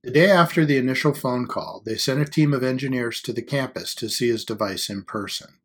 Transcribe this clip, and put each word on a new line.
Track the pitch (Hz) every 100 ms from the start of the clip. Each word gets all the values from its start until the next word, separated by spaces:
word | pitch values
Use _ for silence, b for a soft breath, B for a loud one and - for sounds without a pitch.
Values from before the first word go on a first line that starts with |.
The | 127
day | 139 185
after | 185 165 - 151
the | 135
initial | 127 131 151
phone | 139 131 123 120
call, | 101 - - 110
they | 110
sent | - 135
a | 147
team | - 147
of | 135
engineers | 131 131 135 127 117 -
to | -
the | 117
campus | 113 139 127 - 87 -
to | 110
see | - 120
his | 113 -
device | 107 104 92 -
in | 101
person. | - 110 98 - - _